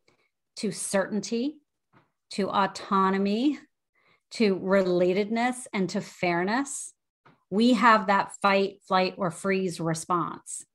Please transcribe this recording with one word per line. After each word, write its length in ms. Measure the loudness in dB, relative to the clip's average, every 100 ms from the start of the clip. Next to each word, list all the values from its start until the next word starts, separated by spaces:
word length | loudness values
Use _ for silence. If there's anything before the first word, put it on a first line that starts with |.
| _ _ _ _ _ -8
to 140 | -6
certainty, 840 | -6 -2 -2 -2 -4 -4 -4 -4 -8 _ _ _ _ _ _ _
to 180 | -6 -2
autonomy, 1080 | 0 0 -4 -2 2 2 2 0 0 0 -2 -10 _ _ _ _ _ _
to 240 | 0 0 2
relatedness, 1080 | 2 2 4 2 4 2 0 -2 -2 -4 -6
and 180 | -2 -2
to 100 | -4
fairness, 920 | -8 -4 0 0 0 -2 -4 -8 -14 _ _ _ _ _ _
we 240 | 2 4
have 340 | 6 6 4 4
that 260 | 0 0 -2
fight, 380 | 2 2 0 -4 0
flight, 260 | 2 2 -2
or 140 | -4
freeze 480 | -2 -2 0 -2 -4
response. 840 | -4 -4 -2 -2 -2 -8 -14 -16 -16